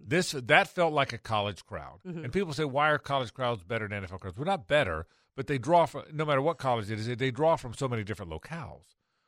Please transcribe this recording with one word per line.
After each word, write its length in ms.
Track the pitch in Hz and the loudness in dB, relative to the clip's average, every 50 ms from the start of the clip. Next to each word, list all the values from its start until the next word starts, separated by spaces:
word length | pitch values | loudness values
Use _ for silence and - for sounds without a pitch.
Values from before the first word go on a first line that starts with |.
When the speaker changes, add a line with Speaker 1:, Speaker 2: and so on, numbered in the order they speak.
| - 104 | -4 0
Speaker 1:
This, 240 | 139 175 175 - | 2 2 2 2
that 360 | - 139 123 127 147 175 196 - | -2 -2 2 2 2 2 2 -4
felt 240 | - 180 170 160 151 | 0 0 0 2 2
like 180 | 147 135 - | 2 0 0
a 60 | 120 113 | -2 -10
college 480 | - - 110 104 101 104 95 - - | -6 -4 -2 0 0 -2 -4 -6 -10
crowd. 340 | - 104 85 73 69 - - - 185 | -12 -12 -12 -12 -12 -16 -16 -14 -12
Speaker 2:
Mm-hmm. 160 | 165 170 156 | -10 -8 -6
Speaker 1:
And 80 | 123 120 | -4 -2
people 200 | 190 202 165 139 | -2 -2 -2 -2
say, 120 | 156 156 | -2 -2
"Why 240 | 139 123 143 147 156 | 0 2 4 4 4
are 60 | 151 147 | 4 2
college 360 | - - 139 135 127 107 - | 0 0 -2 -2 -2 -4 -4
crowds 300 | - 127 120 120 101 87 | -2 0 0 0 -2 -4
better 240 | 85 120 113 107 101 | -4 -4 -2 -2 -2
than 100 | 104 101 | -4 -6
N 60 | 95 | -6
F 60 | 87 92 | -8 -10
L 60 | 92 | -10
crowds?" 180 | - 95 87 110 | -10 -10 -8 -4
We're 80 | 147 | -2
not 220 | 185 196 165 107 - | -2 -2 -2 0 2
better, 380 | 147 151 135 92 80 78 82 - _ _ _ _ - | 4 4 4 4 0 -4 -4 -8 _ _ _ _ -10
but 120 | - 131 - | -8 -4 -2
they 100 | 147 135 | -2 -2
draw 280 | 107 147 170 175 160 | 2 4 6 6 6
from, 180 | - - 143 - - 156 | 6 2 -6 -10 -8 -4
no 100 | 151 156 | -4 0
matter 160 | 151 143 135 | 2 2 4
what 160 | 135 165 160 - | 4 2 0 0
college 320 | - 131 120 113 101 98 | 2 2 2 2 0 -2
it 100 | 110 104 | -4 -4
is, 180 | 110 120 123 110 | -2 -4 -2 -2
they 140 | 135 131 | -2 -2
draw 240 | 120 135 156 160 165 - | 0 2 4 4 4 4
from 160 | - 120 107 | 0 -4 -6
so 140 | - 139 127 | -4 -2 -2
many 160 | 123 110 104 | -2 -2 -2
different 280 | 98 107 - 101 85 | -4 -6 -8 -8 -8
locales. 640 | 80 80 - - 160 170 117 80 65 65 - _ _ _ _ _ _ _ _ | -8 -10 -10 -10 -12 -12 -12 -12 -14 -18 -20 _ _ _ _ _ _ _ _